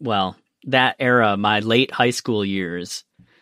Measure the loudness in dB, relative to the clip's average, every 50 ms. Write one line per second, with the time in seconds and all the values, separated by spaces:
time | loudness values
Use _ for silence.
0 | -6 -2 0 0 0 -2 -4 -10 _ _ _ _ -4 0 2 2 2 2 0 0
1 | 0 2 4 4 4 2 2 0 0 0 0 0 2 2 2 2 2 2 0 0
2 | 0 0 0 -2 -4 -4 -2 -2 -2 -2 -4 -4 -4 -6 -6 -8 -10 -10 -12 -14
3 | -16 _ _ _ _ _ _ _